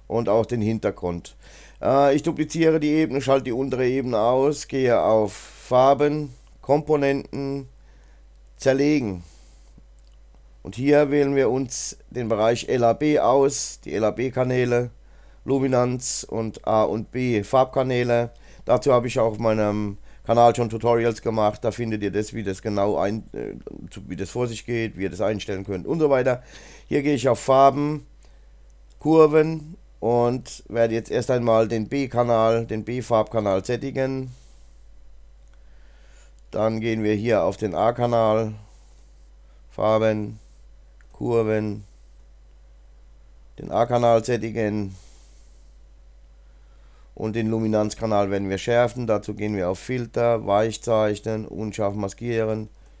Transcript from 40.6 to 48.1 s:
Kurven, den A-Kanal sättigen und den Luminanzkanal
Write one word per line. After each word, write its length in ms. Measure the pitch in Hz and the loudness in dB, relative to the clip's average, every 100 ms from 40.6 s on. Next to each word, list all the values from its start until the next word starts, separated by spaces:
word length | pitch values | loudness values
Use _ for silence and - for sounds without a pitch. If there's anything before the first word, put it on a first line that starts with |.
| - - - - - | -20 -20 -20 -20 -20
Kurven, 720 | - 120 117 110 107 107 104 101 - - - - - - - - - - - - - - - - - | -8 -2 0 2 0 -2 -8 -14 -20 -20 -20 -20 -20 -20 -20 -20 -20 -20 -20 -20 -20 -20 -20 -20 -16
den 100 | - | -4
A-Kanal 540 | 101 117 120 120 113 | -2 0 2 4 4
sättigen 720 | 113 117 113 110 107 107 98 95 - - - - - - - - - - - - - - - - - - - - - | 2 -4 -4 -4 -2 -2 -6 -12 -20 -20 -20 -20 -20 -20 -20 -20 -20 -20 -20 -20 -20 -20 -20 -20 -20 -20 -20 -20 -20
und 220 | - 110 110 | -8 -6 -2
den 120 | 110 | -2
Luminanzkanal 800 | 113 110 107 107 - 110 | 0 0 0 0 -4 -2